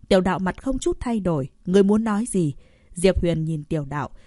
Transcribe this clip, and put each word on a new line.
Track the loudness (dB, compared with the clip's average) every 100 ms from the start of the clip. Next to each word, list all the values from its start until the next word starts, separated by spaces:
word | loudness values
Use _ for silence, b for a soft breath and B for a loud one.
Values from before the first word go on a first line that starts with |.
| 2
Tiểu | 2
Đạo | 4 0
mặt | -2 -4
không | -4 -2
chút | -2 -4
thay | -4 -2
đổi, | -2 -2 -4 _ 2
"Ngươi | 4
muốn | 6 4
nói | 2 -2 -2
gì?" | -2 -2 -4 b b b
Diệp | 0 0 2
Huyền | 0 0
nhìn | -2 -6
Tiểu | -4 -6
Đạo, | -6 -8 -8 b